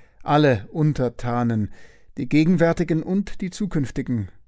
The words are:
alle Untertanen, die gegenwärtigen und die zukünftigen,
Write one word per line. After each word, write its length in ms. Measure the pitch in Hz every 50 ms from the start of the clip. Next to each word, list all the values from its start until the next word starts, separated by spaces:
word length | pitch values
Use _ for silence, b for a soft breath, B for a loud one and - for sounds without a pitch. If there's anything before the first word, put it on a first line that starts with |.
| b b b b b
alle 440 | - 143 151 151 143 123 104 104 -
Untertanen, 1000 | - 170 151 151 143 - 131 120 - - - 120 117 120 120 117 113 107 104 - b b b b b b b b b -
die 100 | 127 113
gegenwärtigen 760 | - 147 156 165 190 151 170 165 165 - 175 160 165 160
und 400 | 151 - 185 196 196 - - -
die 80 | 196 180
zukünftigen, 800 | - - 214 180 - 160 139 120 - - 127 - 123 113 101 90 - - -